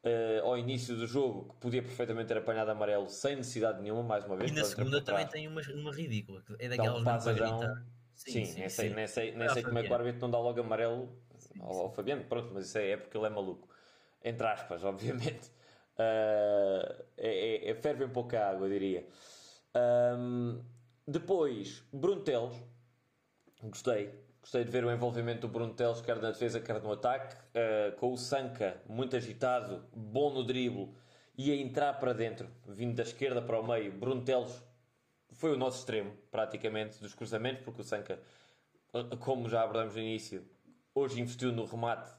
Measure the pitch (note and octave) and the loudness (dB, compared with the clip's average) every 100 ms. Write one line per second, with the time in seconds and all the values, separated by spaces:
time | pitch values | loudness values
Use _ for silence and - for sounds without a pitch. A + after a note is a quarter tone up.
0 | A#2 A#2 A2+ A2 A2+ B2 A#2+ C3 A#2+ A#2 | 2 2 2 2 2 0 0 -2 -2 -4
1 | A#2 C3 C3 G2 - - B2 B2 A#2+ - | 0 2 2 0 -10 -6 -2 -2 -2 -4
2 | A#2+ A2+ A2+ A2 A2 A2 A2 G#2+ G#2 G#2 | -2 -2 0 0 2 2 2 2 4 4
3 | G2 - C#3 C#3+ A#2+ A#2+ A2+ F#2+ G2+ A2 | 2 -2 -2 -2 -4 0 2 0 -2 -2
4 | A#2+ G#2+ G2+ F#2+ A2+ D3+ - - C3 C#3+ | 2 0 0 -2 0 2 0 0 2 2
5 | C#3+ G2+ F#2+ D3+ D#3 D#3 C#3 C#3+ D3+ C#3+ | 2 0 0 -4 -6 -6 -6 -6 -6 -6
6 | D#3+ G#2+ G2+ F#2+ - A2 B2 B2 A2 A#2+ | -2 -2 -4 -14 -14 -8 -4 2 2 4
7 | A#2 A#2 A#2 G#2+ A2+ A2+ A#2 - - - | 2 2 2 2 2 2 -2 -4 -10 -20
8 | _ _ - A#2+ G2 E2 F#2+ - F#2+ G#2 | _ _ -4 -2 -2 -4 -4 -2 -2 0
9 | G#2+ - A2+ A2+ A#2 A2+ A#2+ A#2+ A2 A#2+ | -2 -2 -2 0 0 2 2 0 2 2
10 | A#2+ A#2+ B2 A#2+ A#2+ A#2+ A2+ A2 A#2 A#2+ | 0 -2 0 2 2 0 0 2 2 0
11 | B2 - - - - G2 - F#2 F#2 - | -6 -12 -20 -20 -18 -14 -6 -2 -2 -2
12 | G#2 C#3 - A#2+ A#2 G2 F#2+ A2 G2+ G#2 | -2 -2 -2 -4 -2 -8 -4 0 0 0
13 | - G#2+ G#2+ G#2 F#2+ F2 - - - - | -2 -2 0 0 -4 -6 -12 -20 -20 -20
14 | _ _ A#2+ A#2 A2+ G2+ - F2 F#2+ G2 | _ _ -6 0 0 0 -4 -4 -2 -2
15 | A2+ B2+ C3+ - - _ - - _ - | -4 -2 -4 -6 -16 _ -20 -20 _ 0
16 | A2+ A2 A2 G#2+ G#2 G#2 G2 F#2+ - - | 2 4 4 4 6 6 6 4 0 -6
17 | - - A2 F#2+ A2 A2 - A2 D3+ C3 | -12 -4 0 2 2 0 0 0 0 0
18 | C3 A#2+ A#2+ A#2+ G2+ F#2+ G2 G2 F#2+ F2+ | 0 -2 0 2 2 2 2 2 2 0
19 | - - - - - - _ B2+ A#2+ A#2+ | -4 -18 -20 -20 -20 -20 _ 2 6 6
20 | A#2+ B2 B2 B2 A#2+ A#2+ - - _ _ | 6 4 0 2 0 -2 -8 -18 _ _
21 | - D3 - F#3+ D3 A2+ G2 - - C#3 | -4 -2 2 4 4 2 -6 -10 -12 0
22 | E3+ F#3+ - B2 A#2+ - - - _ _ | 2 2 2 2 0 -6 -16 -20 _ _
23 | _ _ _ _ _ _ A2+ F#2+ - A2 | _ _ _ _ _ _ -12 -4 0 0
24 | G2+ - - _ - B2+ A#2 B2 A#2+ A#2+ | -2 -10 -20 _ -4 -2 2 2 2 2
25 | A#2+ A#2 A#2 A#2 A#2 A2+ A#2 G#2+ A#2+ A#2 | 0 0 -2 -2 -4 -2 -4 0 0 2
26 | A#2+ A2+ A2 A2 A#2+ A2 A2 G#2+ G#2+ G#2 | -2 0 0 0 0 0 -2 -4 -2 0
27 | B2 C3 A2 - - A#2 A2+ G#2+ G#2 G2+ | 0 0 -4 -14 -6 0 2 4 2 2
28 | B2 B2 - C#3 B2+ A#2+ G2+ F2+ - A2 | 0 0 0 0 -2 -2 -2 -2 -8 -4
29 | B2+ B2 A2+ G2 B2+ B2 G#2 F#2 - A2+ | 0 0 -2 -2 2 2 0 -8 -10 -12
30 | G#2+ A#2+ D3 C3+ A#2+ B2+ B2 G2+ F#2+ - | -2 2 2 2 0 2 0 -2 -8 -10
31 | - - - - C#3 C#3+ C3 C#3 C#3+ C3+ | -20 -20 -18 -2 2 2 0 2 2 2
32 | B2+ A2+ A2+ - G2 - - G2+ A#2+ A#2+ | 0 2 0 -2 -10 -12 -16 -4 -2 0
33 | A#2 - C3+ A#2+ A#2 A2+ A2+ A#2 G2+ F#2+ | -2 0 0 0 2 0 2 0 0 -4
34 | A#2 C3 B2 B2+ A#2 - - _ _ _ | -2 0 2 2 2 -8 -16 _ _ _
35 | _ _ _ - D#3+ C#3 B2+ B2 - A2 | _ _ _ -2 2 4 2 0 -2 -2
36 | G2+ - - A2 G#2+ - A2 A2 G#2+ - | -2 -8 -6 -2 0 0 -2 -2 -4 -8
37 | G#2 - A2+ A2+ A#2+ C3 - A#2 G#2 G#2 | -16 -10 -4 -2 -2 -4 -10 -12 -4 -4
38 | G2+ - - - _ _ _ _ _ A#2+ | -4 -10 -10 -20 _ _ _ _ _ -6
39 | A#2+ A#2+ C3+ C3 A#2 A2+ A2+ A2+ A2 G#2+ | -6 -6 -2 -2 2 2 2 2 -2 -2
40 | A2 A2 - F#2 - _ _ _ _ - | -4 -4 -6 -10 -12 _ _ _ _ 0
41 | C#3 A#2+ A#2+ - B2+ A#2 A2 A2+ A#2 A2 | 0 0 -4 0 0 0 -4 -2 0 0
42 | - | -4